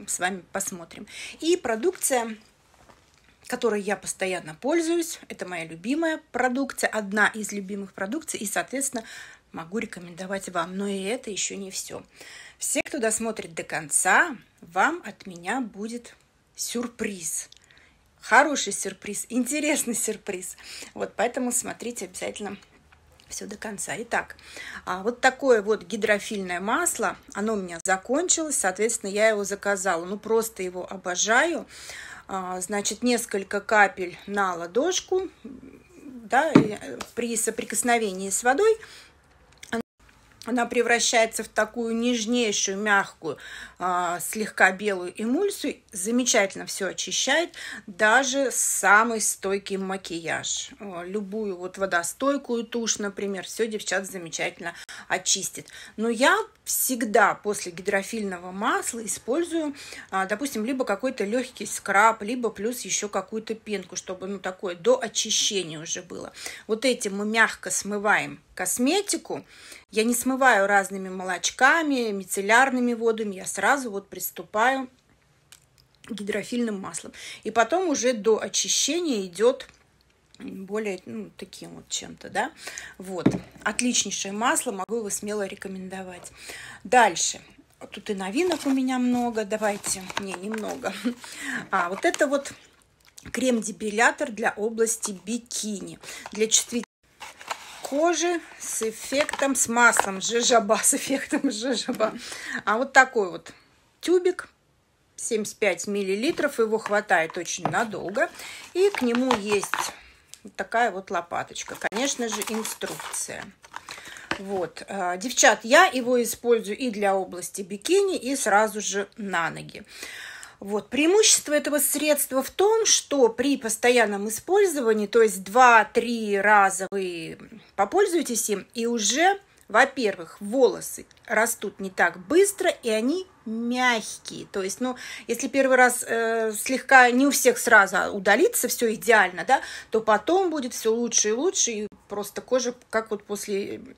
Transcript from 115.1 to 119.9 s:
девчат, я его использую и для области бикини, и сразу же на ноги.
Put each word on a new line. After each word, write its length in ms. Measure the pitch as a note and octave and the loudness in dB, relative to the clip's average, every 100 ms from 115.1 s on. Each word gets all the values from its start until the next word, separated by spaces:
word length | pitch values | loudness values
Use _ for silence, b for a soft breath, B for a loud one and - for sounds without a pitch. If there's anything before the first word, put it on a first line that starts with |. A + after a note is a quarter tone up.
| F#3 | -4
девчат, 420 | A#3+ - C4+ G#3 | -4 4 4 4
я 220 | A3+ D4 F#4 | 6 6 6
его 360 | C4 A#3+ B3 | 4 2 2
использую 560 | A#3 - A#3+ A3+ G3 G#3 | 2 -2 2 2 2 -4
и 120 | B3+ | -4
для 260 | G3+ G3+ G3 | 0 2 2
области 460 | F#3+ F3+ F3 - | -2 -8 -10 -10
бикини, 540 | F#3 G3+ - F#4+ G4 D#4+ | -10 -6 2 2 4 0
и 200 | A#3+ C#4 | -4 -2
сразу 440 | A3 G3 A3 G#3 | 4 4 4 0
же 280 | G3 G3 G3 - | -4 -4 -6 -8
на 340 | G3+ F3 D#3+ | -4 -2 -2
ноги. 340 | D3+ D3+ - - | -4 -12 -16 -16